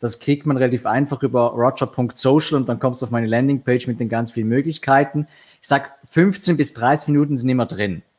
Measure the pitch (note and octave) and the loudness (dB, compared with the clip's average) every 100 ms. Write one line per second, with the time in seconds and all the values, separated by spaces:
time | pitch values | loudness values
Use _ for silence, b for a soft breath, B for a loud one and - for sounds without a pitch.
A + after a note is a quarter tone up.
0 | A#2+ - - C#3+ D#3 C3+ B2+ A#2+ - A#2 | -6 -6 -2 0 0 2 2 0 0 0
1 | C#3+ C3+ C3+ B2 A#2 A#2+ A#2+ C3+ B2+ - | 0 -2 -2 2 0 2 0 2 -6 -2
2 | A#2+ - C3 D3 D#3 D3+ A#2+ A#2 C3 B2 | -4 0 2 2 2 -2 0 -2 -2 -2
3 | A#2 A#2 A2+ A2+ C3+ C#3 - B2 B2 A#2 | -4 -2 0 0 2 0 0 -2 -2 -4
4 | A#2 A2+ A#2 - A2 A#2+ D3+ D#3 - C3+ | -2 -2 -4 -4 0 0 -2 -6 2 2
5 | C#3+ D3 D3+ b b b - C#3 - - | 2 -2 -6 b b b -2 -2 -2 -20
6 | _ - F#3 G3 - E3 D3 - A#2+ D3+ | _ 2 2 2 -2 0 0 0 0 2
7 | - D3 D3 C#3 B2 B2+ A#2 F#2 G#2 E2+ | 2 0 2 0 0 0 -2 -2 -4 -4
8 | - | -12